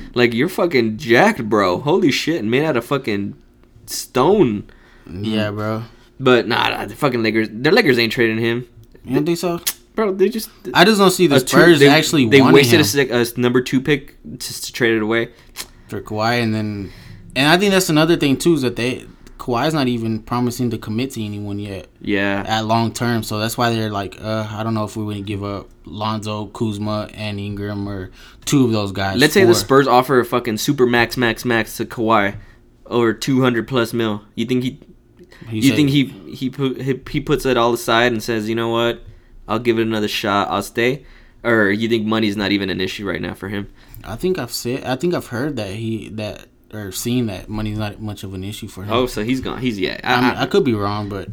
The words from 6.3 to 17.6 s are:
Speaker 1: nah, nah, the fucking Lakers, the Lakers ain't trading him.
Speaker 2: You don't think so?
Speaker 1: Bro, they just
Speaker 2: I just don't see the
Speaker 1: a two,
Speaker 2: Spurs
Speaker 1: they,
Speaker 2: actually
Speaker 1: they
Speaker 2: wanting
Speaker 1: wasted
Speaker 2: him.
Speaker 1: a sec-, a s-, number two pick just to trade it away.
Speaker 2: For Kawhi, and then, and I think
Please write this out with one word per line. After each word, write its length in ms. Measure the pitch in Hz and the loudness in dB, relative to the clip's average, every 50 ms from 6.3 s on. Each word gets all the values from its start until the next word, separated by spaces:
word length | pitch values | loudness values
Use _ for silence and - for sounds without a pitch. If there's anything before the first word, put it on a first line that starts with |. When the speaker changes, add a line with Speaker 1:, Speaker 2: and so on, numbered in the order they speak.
| 127 120 107 101 | 4 4 4 2
Speaker 1:
nah, 200 | 120 113 113 113 | 0 0 0 0
nah, 140 | 110 107 107 | -2 -4 -8
the 80 | 104 107 | -10 -6
fucking 260 | - - - 120 120 | -2 -2 0 0 0
Lakers, 260 | 110 110 107 110 110 110 | 0 2 2 0 0 -2
the 180 | 113 110 127 151 | -4 -2 0 2
Lakers 280 | 185 247 226 156 123 117 | 4 4 4 4 4 4
ain't 140 | 117 113 | 2 2
trading 260 | 107 131 117 110 110 113 | 2 2 2 2 2 0
him. 280 | 117 117 117 120 123 - _ - - - - - - | 0 0 -2 -2 -4 -8 _ -20 -20 -20 -20 -18 -6
Speaker 2:
You 100 | 123 127 | -2 0
don't 100 | 143 151 | 0 0
think 120 | 170 170 170 | 0 0 -2
so? 220 | - 180 170 170 - - - - _ _ _ | -2 -4 -4 -4 -6 -8 -8 -8 _ _ _
Speaker 1:
Bro, 200 | - 220 202 190 | -2 -2 -2 0
they 140 | 196 185 208 | 2 2 0
just 200 | 233 220 - - - - - - - | 0 -2 -8 -10 -14 -16 -10 -2 2
Speaker 2:
I 100 | 147 175 | 4 6
just 140 | 214 226 196 | 6 6 6
don't 120 | 202 185 | 6 4
see 160 | 180 - 180 | 6 6 4
the 100 | 160 139 | 6 6
Speaker 1:
a 40 | 135 | 4
two, 60 | 127 | 4
Speaker 2:
Spurs 340 | - - 139 160 175 170 143 | 4 6 6 8 8 8 8
Speaker 1:
they, 80 | 139 143 | 8 8
Speaker 2:
actually 380 | 143 156 151 - - 151 127 113 | 8 6 4 2 2 2 4 6
Speaker 1:
they 120 | 123 139 | 8 8
Speaker 2:
wanting 140 | 135 127 135 | 8 8 8
Speaker 1:
wasted 200 | 143 139 117 180 | 8 8 8 6
Speaker 2:
him. 40 | 165 | 4
Speaker 1:
a 40 | 147 | 4
sec-, 260 | - - 143 135 - | 4 2 0 0 2
a 40 | 120 | 2
s-, 220 | 120 120 117 - | 0 0 0 0
number 240 | 123 120 123 123 131 | 0 0 2 2 2
two 200 | 127 - - 127 | 0 0 0 0
pick 360 | 131 156 151 135 - - - - - - - - | 2 2 0 0 -2 -6 -20 -20 -18 -16 -14 -12
just 260 | - - - - - | -12 -12 -10 -10 -10
to 60 | - | -10
trade 220 | - - 127 113 113 | -4 0 2 2 2
it 80 | 110 | 2
away. 280 | 107 107 113 117 113 120 - - - - - - - - - - - - | 0 0 0 0 -2 -4 -8 -14 -20 -18 -16 -16 -16 -16 -18 -20 -16 -12
Speaker 2:
For 120 | - 101 | -10 -10
Kawhi, 420 | 98 - 110 107 107 117 120 120 | -8 -6 -4 -2 0 0 0 0
and 120 | 117 110 110 | 0 0 -2
then, 360 | 110 107 107 104 101 98 - - - - - - - - - - | -2 -4 -4 -6 -8 -10 -12 -14 -16 -20 -20 -20 -20 -18 -8 -4
and 140 | 127 135 147 | 0 2 4
I 80 | 165 | 4
think 160 | 175 | 4